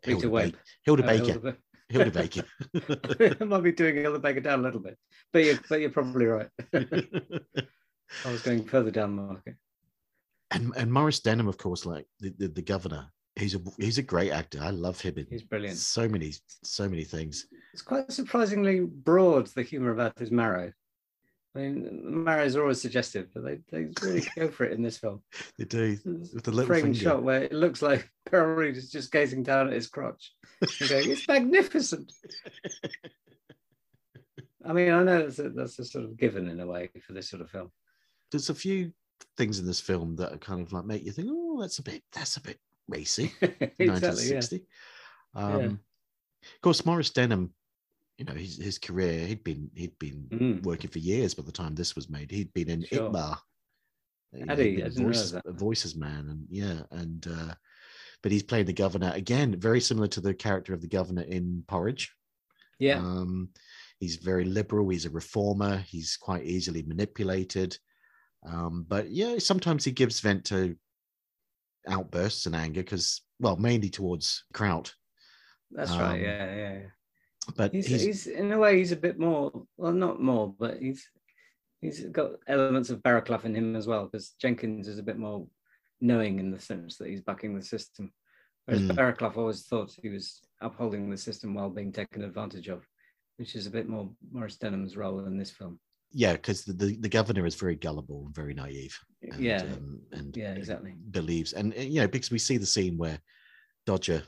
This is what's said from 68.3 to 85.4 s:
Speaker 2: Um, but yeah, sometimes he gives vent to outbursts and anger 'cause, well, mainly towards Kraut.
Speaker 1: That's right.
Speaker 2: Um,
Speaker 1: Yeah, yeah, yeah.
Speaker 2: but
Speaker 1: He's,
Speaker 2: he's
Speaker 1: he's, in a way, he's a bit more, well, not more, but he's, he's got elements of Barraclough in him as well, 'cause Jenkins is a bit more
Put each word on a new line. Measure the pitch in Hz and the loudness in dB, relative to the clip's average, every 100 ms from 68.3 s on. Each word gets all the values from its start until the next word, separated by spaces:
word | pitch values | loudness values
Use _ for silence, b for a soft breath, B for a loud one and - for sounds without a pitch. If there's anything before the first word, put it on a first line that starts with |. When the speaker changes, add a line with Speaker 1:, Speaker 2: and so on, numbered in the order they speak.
| _ - | _ -8
Speaker 2:
Um, | 85 85 85 80 | -4 -4 -4 -2
but | 98 107 | -2 -2
yeah, | 123 226 233 | -2 -2 0
sometimes | - 185 170 151 139 | 2 2 2 2 0
he | |
gives | 127 123 113 | 4 2 4
vent | 107 98 - | 2 2 2
to | 95 92 85 _ _ _ _ _ _ _ _ _ _ - | 0 0 -2 _ _ _ _ _ _ _ _ _ _ -6
outbursts | 95 87 87 98 - 90 | -4 -2 0 0 0 -2
and | 82 | -2
anger | 80 80 | -2 -4
'cause, | 90 95 - - _ _ | -4 -2 -2 -4 _ _
well, | 123 87 | 2 4
mainly | 113 120 101 | 4 2 0
towards | - 95 87 - - - | -2 -2 -2 -2 -6 -8
Kraut. | - 104 82 - - _ _ b b b b _ | -2 0 0 -4 -16 _ _ b b b b _
Speaker 1:
That's | - - | -6 -2
right. | 87 90 95 | 2 2 0
Speaker 2:
Um, | |
Speaker 1:
Yeah, | 101 104 95 101 | -2 -4 -6 -6
yeah, | 101 95 | -8 -10
yeah. | 98 _ _ _ _ _ - - | -14 _ _ _ _ _ -12 0
Speaker 2:
but | 101 | 0
Speaker 1:
He's, | 185 185 | 0 0
Speaker 2:
he's | 123 | 2
Speaker 1:
he's, | 202 196 - | 2 0 -6
in | - 202 | -4 0
a | 214 | 6
way, | 208 190 | 8 8
he's | 180 | 4
a | 170 | 0
bit | 170 170 | -2 0
more, | 165 156 139 - - - | 0 2 0 -6 -16 -6
well, | 170 | 0
not | 175 180 - | 2 0 0
more, | 127 120 104 98 | 2 2 0 -2
but | 113 - | -6 -4
he's, | 131 135 - _ _ b b b _ _ | -6 -6 -12 _ _ b b b _ _
he's | 160 151 170 | -10 -8 -4
got | 165 151 - - | -2 -2 -4 0
elements | 139 135 131 123 | 2 4 4 0
of | 113 | 0
Barraclough | 127 120 113 113 117 | 4 4 4 -2 0
in | 110 | 0
him | 113 113 | 0 -2
as | 107 | 0
well, | 110 98 | -2 -2
'cause | 107 - _ | -8 -12 _
Jenkins | 131 120 113 107 101 | 0 0 -2 -4 -8
is | 104 | -8
a | |
bit | 104 107 | -6 -6
more | 107 104 | -6 -8